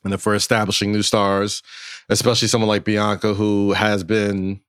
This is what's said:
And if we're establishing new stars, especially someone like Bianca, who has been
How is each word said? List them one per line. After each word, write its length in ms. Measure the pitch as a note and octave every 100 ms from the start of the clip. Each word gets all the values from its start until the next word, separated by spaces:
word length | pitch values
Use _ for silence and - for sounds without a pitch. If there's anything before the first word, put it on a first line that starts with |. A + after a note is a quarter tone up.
And 80 | G2
if 140 | G2 G#2+
we're 80 |
establishing 580 | G#2 - A2+ G#2 - G2+
new 100 | G#2
stars, 600 | G2+ A2 G2 G2 G#2 - - - - - -
especially 380 | A2 B2 A2+ A2
someone 200 | A#2+ G#2+
like 160 | G#2
Bianca, 480 | - G#2 G#2 G2+ G#2+
who 400 | G2 G#2 G2+ G2+
has 320 | G2 G#2+ G#2
been 560 | E2 A2 G2+ G2 F#2+ G2